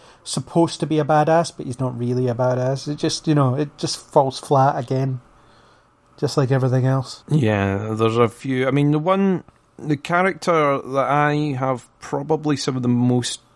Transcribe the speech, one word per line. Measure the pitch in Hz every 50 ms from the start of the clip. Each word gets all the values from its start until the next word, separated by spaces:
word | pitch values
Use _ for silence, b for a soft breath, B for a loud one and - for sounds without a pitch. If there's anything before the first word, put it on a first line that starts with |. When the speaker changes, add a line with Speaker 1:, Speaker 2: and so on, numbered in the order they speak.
| b b b b b
Speaker 1:
supposed | - - - 123 - - 170 170 160 - -
to | 165
be | 147 156 151
a | 147
badass, | 135 156 151 151 156 160 170 165 - -
but | - -
he's | 135 123 -
not | 131 127 123 117
really | 120 120 123 127 127 123
a | 117
badass. | 120 127 127 127 123 123 131 135 131 -
It | 147 147
just, | 147 - 160 - - -
you | 160 151
know, | 147 139 127 123
it | 143 151 147 -
just | - - 147 - -
falls | - - - 156 139 135 131 -
flat | - - 147 135 135 139 - 147
again. | 127 - 135 131 135 135 131 123 - - b b b b b b b b b b b b b _ _ _ _
Just | - - 135 -
like | 151 139 123
everything | 135 131 131 131 123 131 123
else. | 131 131 135 131 - - - -
Speaker 2:
Yeah, | - 151 156 127 110 107 101 98 98 98 98 107 110 110
there's | 107 113 110 113
a | 120 120 107
few. | - - - 135 131 127 127
I | 135
mean, | 131 143 143 147
the | 151 151
one, | 151 180 190 196 196 190 185 160 - - _ _ _ _ _
the | - - 151 151
character | 143 - - 175 175 185 190 - 156 - 185 170 160 151 143 139 131
that | - 123 131 139 131 120
I | 139 147 147 147 147 151 151 147 139 127
have | 135 131 131 117 - _ _ -
probably | - - - 139 139 147 160 151 151 151 147
some | 131 - 143 131
of | 131 123
the |
most | 123 123 120 123 123 123 123 120 - - - _ _ _